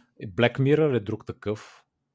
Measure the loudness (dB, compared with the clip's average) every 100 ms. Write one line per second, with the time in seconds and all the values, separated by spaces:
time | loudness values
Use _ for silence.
0 | _ -16 -8 2 2 2 2 2 2 0
1 | -2 -8 -10 -10 -8 -8 -10 -20 _ _
2 | _